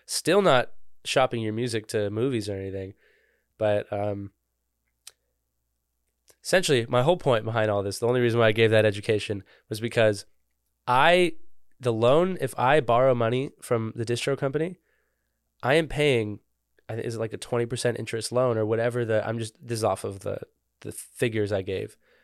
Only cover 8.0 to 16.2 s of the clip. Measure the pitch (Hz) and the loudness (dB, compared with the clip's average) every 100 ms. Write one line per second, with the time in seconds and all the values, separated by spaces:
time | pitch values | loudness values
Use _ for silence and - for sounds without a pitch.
8 | 117 127 120 117 113 107 113 110 107 101 | 0 2 2 4 4 4 4 6 4 0
9 | 104 110 - 101 - _ _ 107 113 120 | -2 -2 -2 -8 -10 _ _ -8 -4 2
10 | 110 101 - _ _ _ _ _ - 123 | 2 2 -8 _ _ _ _ _ 0 4
11 | 151 180 175 - - - - _ 123 113 | 6 4 2 -2 -12 -16 -20 _ -2 2
12 | 117 147 185 180 135 - 123 151 120 120 | 4 4 2 -2 -6 0 4 4 4 4
13 | 131 123 113 127 139 - - 120 110 117 | 4 4 0 0 -4 -10 -2 -2 -2 -6
14 | 113 120 - 135 139 147 165 180 _ _ | -4 -4 -2 -2 -2 -4 -6 -8 _ _
15 | _ _ _ _ _ _ 120 151 156 147 | _ _ _ _ _ _ 0 0 0 0
16 | 147 123 | 2 2